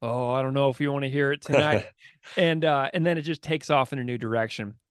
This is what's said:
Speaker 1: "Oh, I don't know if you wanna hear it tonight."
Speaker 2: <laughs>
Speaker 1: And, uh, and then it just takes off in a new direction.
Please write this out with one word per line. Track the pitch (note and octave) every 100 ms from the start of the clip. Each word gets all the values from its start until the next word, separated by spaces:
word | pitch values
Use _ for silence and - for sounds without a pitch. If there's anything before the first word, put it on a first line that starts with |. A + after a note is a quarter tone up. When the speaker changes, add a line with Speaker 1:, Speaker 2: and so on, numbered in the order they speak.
Speaker 1:
"Oh, | A#2 B2 B2
I | B2+
don't | C3
know | C3+ C#3
if | B2
you | C#3+
wanna | C#3 C3+
hear | C#3+ C#3
it | D3
tonight." | - C#3 D3+ G#2+ -
Speaker 2:
<laughs> | _ - _ - -
Speaker 1:
And, | E3+ D#3+
uh, | D#3 C#3 C3+
and | F3+ E3
then | E3
it |
just | D3+ D#3
takes | - D#3 -
off | C#3+ C3
in | C#3
a |
new | B2 A#2+
direction. | A#2 A2+ A2+ - G#2 G#2+ -